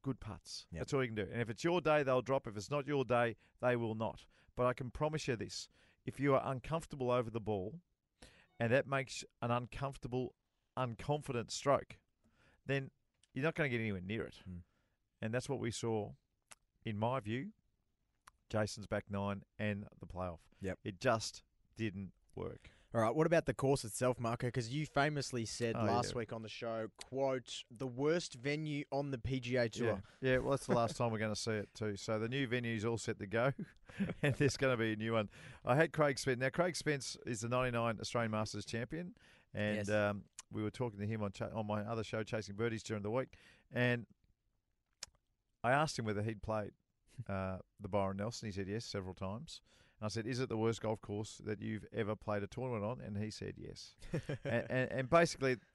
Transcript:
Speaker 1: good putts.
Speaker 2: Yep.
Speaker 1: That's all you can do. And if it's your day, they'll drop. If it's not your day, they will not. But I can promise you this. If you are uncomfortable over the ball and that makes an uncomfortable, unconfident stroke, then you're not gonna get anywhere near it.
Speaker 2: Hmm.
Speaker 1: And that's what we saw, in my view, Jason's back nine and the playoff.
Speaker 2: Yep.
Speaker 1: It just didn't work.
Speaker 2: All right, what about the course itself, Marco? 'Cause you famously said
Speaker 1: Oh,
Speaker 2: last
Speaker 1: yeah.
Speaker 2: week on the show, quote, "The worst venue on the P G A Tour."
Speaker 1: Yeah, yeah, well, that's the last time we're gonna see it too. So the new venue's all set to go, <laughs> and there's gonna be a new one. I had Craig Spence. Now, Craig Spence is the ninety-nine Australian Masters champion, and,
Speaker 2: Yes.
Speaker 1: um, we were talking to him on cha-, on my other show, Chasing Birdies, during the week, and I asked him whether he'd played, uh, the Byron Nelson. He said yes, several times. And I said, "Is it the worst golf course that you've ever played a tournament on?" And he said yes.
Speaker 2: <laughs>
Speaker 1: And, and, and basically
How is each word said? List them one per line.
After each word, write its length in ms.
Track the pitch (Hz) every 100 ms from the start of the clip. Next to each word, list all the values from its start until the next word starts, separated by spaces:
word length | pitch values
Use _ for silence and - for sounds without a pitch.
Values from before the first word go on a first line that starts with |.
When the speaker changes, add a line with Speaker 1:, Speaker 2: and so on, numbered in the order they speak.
Speaker 1:
good 180 | 131 120
putts. 460 | 117 101 - - -
Speaker 2:
Yep. 80 | 165
Speaker 1:
That's 120 | 127
all 100 | 139
you 60 | 127
can 60 | 110
do. 100 | 95
And 80 | 113
if 80 | 113
it's 140 | 110
your 160 | 165 175
day, 220 | 156 151
they'll 180 | 135 127
drop. 260 | 120 135 -
If 100 | 104
it's 140 | 98
not 160 | 147 135
your 180 | 143
day, 320 | 120 120 120 104 _ _
they 140 | 123 123
will 180 | 117
not. 320 | 110 110 - - _ _ -
But 100 | 123
I 60 |
can 180 | 123 127
promise 360 | - 151 156 -
you 80 | 113
this. 320 | 101 - - _ _ _
If 140 | - -
you 140 | 143
are 80 | 135
uncomfortable 680 | 113 131 - 160 - 143 123
over 200 | 123 113
the 100 | 113
ball 400 | 104 104 92 170 _ _ _ _ - - _ _
and 120 | 117
that 140 | 131 123
makes 380 | 135 131 - - _
an 100 | 120
uncomfortable, 840 | 120 123 - 139 135 127 123 127 _ _ _ _ -
unconfident 760 | 127 110 - 151 143 120 107
stroke, 460 | - 143 131 - - _ _ _ _ _ _ -
then 240 | 139 135 _ _ _ _
you're 120 | -
not 100 | 151
gonna 140 | 160 147
get 120 | 120
anywhere 220 | 113 95
near 200 | 92 110
it. 120 | - -
Speaker 2:
Hmm. 140 | - 90 - _ _ _ _ _
Speaker 1:
And 100 | 110
that's 160 | 120 -
what 100 | 127
we 100 | 117
saw, 420 | 110 117 110 104 - _ _ _ - _ _
in 140 | - 104
my 220 | 113 131
view, 280 | 104 117 185 - _ _ _ _ _ _ - _ _
Jason's 360 | 110 104 - 98
back 180 | 104 -
nine 320 | 101 101 98 - -
and 280 | 107 101 107 -
the 80 | 95
playoff. 340 | 90 90 85 - _
Speaker 2:
Yep. 180 | 95 90
Speaker 1:
It 160 | - 92
just 420 | - 113 - - _ _ _ -
didn't 360 | 113 92 95 - _
work. 360 | - 87 - - - _
Speaker 2:
All 60 | 117
right, 120 | 110
what 120 | 156 165
about 180 | 165
the 80 | 147
course 320 | 120 135 139
itself, 340 | 113 - 127 123
Marco? 300 | 117 120 123
'Cause 180 | 131 113
you 180 | 139 151
famously 580 | 143 143 147 131 123
said 300 | 110 - 117 113
Speaker 1:
Oh, 80 |
Speaker 2:
last 280 | 107 120 123
Speaker 1:
yeah. 60 | 120
Speaker 2:
week 140 | 113
on 80 | 117
the 60 | 110
show, 400 | - 117 113 110 -
quote, 680 | - 131 135 131 - - -
"The 160 | 113 131
worst 480 | 123 147 175 -
venue 500 | 123 123 151 156 147 147
on 200 | 135 143
the 80 | 131
P 200 | 127 131
G 160 | 120 127
A 120 | 117
Tour." 340 | 107 117 98 - -
Speaker 1:
Yeah, 80 | 131
yeah, 60 | 127
well, 120 | 120
that's 140 | 139 -
the 80 |
last 220 | 131 113 -
time 140 | 120
we're 80 | 110
gonna 180 | 107 104
see 140 | -
it 160 | 107 101
too. 220 | - 110 101
So 220 | - 110
the 100 | 113
new 180 | 135 131
venue's 380 | 123 120 113 110
all 100 | 113
set 220 | - 98
to 80 | 104
go, 260 | 110 127 - 185 - -
<laughs> 340 | - 190 -
and 120 | 147 127
there's 200 | 147 -
gonna 220 | 135 123
be 140 | 113
a 40 | 110
new 160 | 110
one. 160 | 113 101 - - -
I 120 | - 123
had 160 | 165
Craig 260 | 156 147 135
Spence. 200 | - 123
Now, 100 | 131
Craig 240 | - 180 -
Spence 400 | - 143 - - -
is 140 | 117
the 60 | 117
ninety-nine 480 | 123 127 117 117 110
Australian 300 | - 123 113
Masters 340 | 107 107 107
champion, 500 | - 113 117 156 180 - - - _
and, 240 | 104 104 107
Speaker 2:
Yes. 120 | 101
Speaker 1:
um, 340 | 107 104 104 - - -
we 120 | 107
were 80 | 107
talking 280 | - 123 101
to 60 | 104
him 160 | 113
on 100 | 104
cha-, 180 | - 113
on 160 | 110 104
my 140 | 107
other 220 | 104 113
show, 180 | 107 110
Chasing 320 | 110 110 98 101
Birdies, 260 | 117 113
during 200 | - 110
the 80 | 104
week, 260 | 120 127 - - - _
and 340 | 123 123 120 113 - _ _ _ _ _ _ _ _ - _ _ _ _ _
I 100 | 117
asked 260 | 139 156 -
him 60 |
whether 180 | 110 101
he'd 200 | 107 107
played, 300 | - 107 101 - _ _ _ - 110
uh, 300 | 95 95 92 - _
the 80 | 101
Byron 300 | 101 98 98
Nelson. 280 | 104 - 113
He 60 |
said 160 | 95 95
yes, 160 | 107
several 300 | - 104 92
times. 460 | 90 95 110 165 - _ _ - _
And 40 | 107
I 20 |
said, 180 | 113 110
"Is 140 | 123
it 80 | 127
the 80 | 110
worst 220 | 113 113
golf 180 | 110 110
course 400 | - 104 110 -
that 160 | 95 107
you've 240 | 110 107 98
ever 220 | - 104
played 280 | 104 - 104
a 40 | 101
tournament 380 | - 127 117
on?" 160 | 104 127
And 160 | - 101
he 140 | 107
said 240 | - 98 95
yes. 400 | - - - - -
Speaker 2:
<laughs> 320 | 160 - 143
Speaker 1:
And, 220 | 139 117 -
and, 220 | 127 127
and 180 | 127 131
basically 460 | 170 170 - 135 123 _